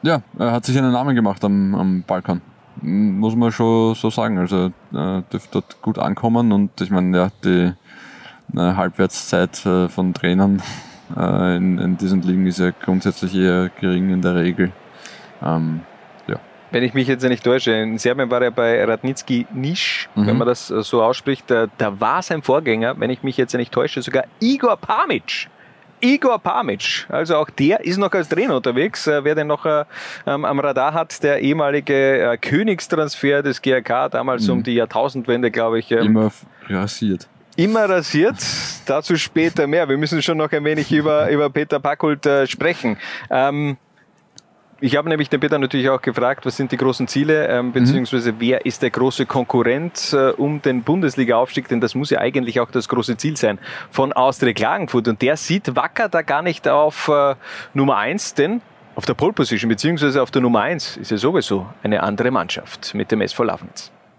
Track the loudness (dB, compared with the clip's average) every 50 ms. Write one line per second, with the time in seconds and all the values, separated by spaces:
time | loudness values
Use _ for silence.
0 | 2 2 0 0 -2 _ -6 -2 -2 0 0 0 0 0 2 2 4 4 2 2
1 | 2 2 2 4 2 2 0 0 0 0 2 2 2 2 0 0 0 0 0 0
2 | -2 -2 -4 -4 -2 -2 -4 -4 -4 -12 -20 _ _ _ -16 -10 -4 -2 0 2
3 | 2 2 2 2 0 0 2 2 2 2 2 2 2 4 4 4 4 2 0 0
4 | -2 -2 -2 0 -2 0 0 0 0 0 0 0 0 0 -4 -8 -16 -10 -6 -4
5 | -4 -2 -4 -4 -6 -6 -8 -10 -10 -4 -4 -4 -4 _ -18 _ -6 -6 -4 -2
6 | -2 -4 -2 -2 0 0 2 2 2 4 4 2 2 0 _ -6 -4 -2 0 0
7 | 2 2 2 2 2 0 -2 _ 0 2 2 4 2 2 -2 -4 _ -20 -20 -20
8 | -20 -20 -20 -20 -20 -20 -20 -20 _ -8 -4 -2 0 0 0 0 -2 -2 0 0
9 | 0 0 0 -6 -6 -2 0 0 0 0 -2 -6 -2 0 2 2 2 0 0 -2
10 | -2 -2 -2 -2 0 0 2 2 2 2 2 0 -2 -8 -14 -14 -16 -20 -20 -20
11 | -16 -12 -6 -4 0 0 0 2 2 0 0 2 0 0 0 0 0 -2 -2 -2
12 | 0 0 0 0 2 0 0 2 2 0 0 0 -2 -2 -2 -4 -2 -2 0 0
13 | 0 -2 -4 -2 -6 -4 0 2 2 2 2 2 0 -2 -4 -4 -2 -2 0 0
14 | 0 0 0 0 0 0 0 2 0 0 2 0 0 -2 -2 -10 -20 -20 -20 -20
15 | -20 -20 -20 -20 -20 -20 -16 -8 -4 -2 -2 0 -2 -2 -4 -6 -8 -14 -20 -20
16 | -20 -20 -20 -16 -10 -8 -8 -8 -10 -16 -20 -20 -16 -4 -2 -2 -2 0 0 0
17 | 0 0 0 0 2 0 0 2 2 2 2 2 2 0 0 0 0 -2 -4 0
18 | 0 0 0 0 0 0 2 2 2 0 0 0 2 2 2 2 2 0 0 -2
19 | -2 -6 -6 -6 -4 -2 -2 -2 -2 -4 -6 -6 -4 -4 -4 -4 -4 -4 -4 -6
20 | -8 -6 -2 0 2 2 2 2 2 0 0 -2 -4 -6 -4 -4 -4 0 0 2
21 | 2 2 2 0 -2 -4 -4 -4 -2 0 2 2 2 0 -2 -4 -4 -4 -2 -2
22 | 0 0 0 -2 -2 -4 -6 -4 0 2 0 2 2 0 0 0 0 -2 -2 -2
23 | -2 -4 -4 -4 -4 -4 0 0 -2 0 0 -4 -4 -2 -2 -2 -2 0 -2 -6
24 | -8 -2 -2 -2 -2 -2 _ _ 0 0 0 2 2 0 0 0 -2 -4 -2 -2
25 | 0 0 -2 -4 -4 -6 -8 -8 -8 -12 _ -20 -20 -20 -20 _ -20 _ -10 _
26 | 2 2 2 4 2 2 0 2 _ -2 -2 -2 -2 -2 -4 -4 -4 -4 -4 -6
27 | -8 -4 -4 -4 0 2 2 0 0 -2 -2 0 2 2 2 2 0 -2 -2 0
28 | 0 0 0 -2 -2 0 -2 0 0 0 0 0 0 0 0 0 -2 -2 -4 -4
29 | -2 0 0 2 2 0 0 0 0 -2 -4 -2 0 0 0 0 -2 _ -10 -16
30 | -16 -14 -16 -10 -6 -4 -4 -2 -2 -2 -2 0 0 0 0 0 0 0 0 -2
31 | -4 -4 -6 -2 0 2 2 2 2 0 2 2 2 0 0 0 0 2 2 4
32 | 4 4 4 4 2 2 0 -2 -2 0 0 0 2 0 -2 -2 -2 -2 0 0
33 | 0 -2 -4 -2 0 2 2 2 0 -2 -4 -2 0 0 0 0 0 0 -2 0
34 | 0 -2 -2 -2 -2 -2 -2 0 0 0 0 0 0 0 0 0 0 0 0 -2
35 | -2 -2 -2 -6 -2 -2 0 2 0 0 0 0 0 0 0 -2 0 0 0 2
36 | 4 4 4 4 2 0 -2 -4 -20 -20 _ -20 -10 -6 -4 -4 -4 -4 -4 -4
37 | -2 -2 -2 -2 -6 _ _ _ _ _ -2 0 0 2 2 2 2 4 2 0
38 | 0 0 2 4 4 4 2 0 -6 -6 -6 -6 -8 -10 -12 -12 -4 -2 -2 -2
39 | 0 0 0 0 0 -2 0 0 0 2 2 0 0 2 2 0 2 2 2 0
40 | 0 0 -2 -2 0 0 0 0 0 0 0 0 0 0 0 0 0 0 0 2
41 | 2 4 2 2 2 2 2 2 2 0 0 -2 -2 0 -2 -2 0 -2 -2 0
42 | 0 0 0 2 2 2 4 4 2 0 -2 -2 -2 -2 -2 0 -2 -2 -2 -2
43 | -8 -14 -14 -14 -6 -2 0 2 2 2 0 0 -2 -4 -4 -6 _ _ _ _
44 | _ _ _ _ _ _ _ -20 _ _ _ _ _ _ _ _ -2 0 0 2
45 | 2 0 0 0 0 0 0 0 2 2 2 0 0 0 0 0 2 2 0 2
46 | 0 -2 0 0 0 0 0 -2 -4 -8 -4 -4 -4 -4 -2 0 0 0 0 0
47 | -4 -2 0 -2 2 2 2 2 2 0 0 0 0 0 2 4 4 4 4 2
48 | 0 0 -2 0 0 0 -2 0 0 2 2 2 0 -4 -4 -2 -2 -2 0 2
49 | 0 0 2 0 -4 -2 0 -2 -2 0 0 2 2 2 0 0 -2 -6 -8 -8
50 | -6 0 2 4 4 2 2 2 0 -2 -2 0 0 0 0 0 0 0 0 2
51 | 2 0 0 0 2 4 4 2 2 0 -2 -6 -4 -2 -2 0 0 0 -2 -4
52 | -2 0 0 0 0 0 0 -2 -4 -2 -2 -2 -2 0 -2 -4 -2 0 -2 -2
53 | 0 -2 -4 -2 -2 -4 -2 0 0 0 0 -2 -8 -14 -14 -14 -14 -8 -2 -2
54 | -2 0 2 2 2 2 2 2 0 0 2 0 0 0 0 -2 -4 0 0 0
55 | 2 0 0 0 0 0 0 0 -2 -2 -2 -2 -2 -2 -2 -2 -2 -2 -2 -2
56 | -2 0 0 -2 0 0 -2 0 0 -2 -4 -2 0 2 4 4 4 2 0 -2
57 | 0 2 2 4 4 2 0 -2 -8 -18 -16 -16 -16 -6 0 0 2 2 2 2
58 | 0 0 -2 -4 -6 -6 0 0 0 2 0 -4 -6 -10 -20 -20 -20 -12 -12 -8
59 | -4 -4 -2 0 0 0 0 0 -2 0 0 -2 0 0 0 0 0 -2 0 2
60 | 0 2 2 2 0 2 2 2 2 4 4 2 2 2 -2 -4 -6 -10 -10 -12
61 | -6 -4 -4 0 0 2 2 2 0 0 -2 -2 -4 -6 -14 -6 -2 -2 0 0
62 | 0 -2 -2 0 0 0 0 0 -2 -2 -6 -10 -10 -14 -18 -14 -14 -8 -4 -6
63 | -2 -2 0 0 0 -2 0 -2 -2 -2 -2 -4 -10 -16 -16 -16 -18 -18 _ _
64 | _ _ _